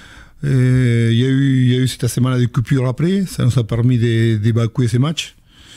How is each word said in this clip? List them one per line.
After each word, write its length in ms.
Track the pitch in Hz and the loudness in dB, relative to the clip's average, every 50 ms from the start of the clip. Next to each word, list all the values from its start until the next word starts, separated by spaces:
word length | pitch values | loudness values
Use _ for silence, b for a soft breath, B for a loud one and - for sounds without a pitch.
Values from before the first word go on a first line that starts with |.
| B B B B B B B - 147 | B B B B B B B -8 -4
euh, 680 | 143 135 127 127 127 127 127 127 120 117 117 117 113 | -2 0 2 2 2 2 2 2 2 2 2 2 2
il 80 | 117 117 | 2 2
y 40 | 127 | 2
a 40 | 135 | 2
eu, 320 | 131 135 139 139 131 127 127 | 2 0 2 2 2 2 2
il 60 | 123 | 2
y 40 | 123 | 2
a 40 | 127 | 0
eu 80 | 131 | 0
cette 200 | 120 - - 123 | -2 -4 -4 -6
semaine 320 | 117 - 127 127 131 127 123 | -4 -2 -2 -2 0 0 0
de 60 | 123 | -2
coupure 400 | 117 - 131 117 - 147 131 123 | -2 -2 -4 -2 0 -2 0 0
après, 380 | 127 120 - 151 175 190 202 190 | -2 -2 -2 -2 0 0 -2 -2
ça 180 | - - - 123 | -4 -4 -2 -2
nous 120 | 123 - 131 | 0 0 0
a 40 | 113 | -2
permis 360 | - 117 113 117 127 127 113 | -2 -2 0 2 2 2 2
de, 380 | 117 120 113 113 113 117 113 | 2 0 2 2 2 2 0
d'évacuer 500 | 107 104 117 110 117 117 110 - - 127 | 0 0 0 0 0 -2 -2 -2 -2 -2
ces 100 | 113 120 | 0 0
matchs. 380 | 120 135 160 156 - - - - _ B B B B B B B | 0 0 0 -2 -6 -8 -12 -16 _ B B B B B B B